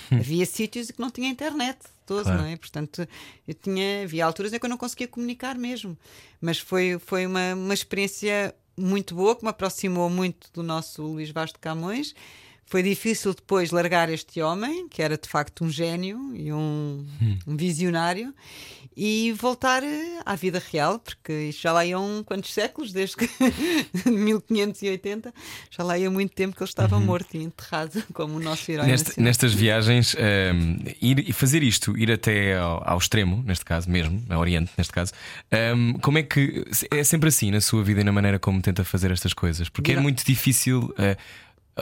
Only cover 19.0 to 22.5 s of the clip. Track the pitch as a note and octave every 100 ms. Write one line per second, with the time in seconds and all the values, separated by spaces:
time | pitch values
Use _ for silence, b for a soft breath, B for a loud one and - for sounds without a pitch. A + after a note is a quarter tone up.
19 | G#3 A3 A3+ G#3+ B3 B3 C4 B3+ C#4+ D4+
20 | E4+ E4+ - G3 F#3 F3+ - D#3 D3+ A3+
21 | - - - D3+ D3+ D3 E3+ E3+ F3 F#3
22 | G3 G#3 G#3 G3 -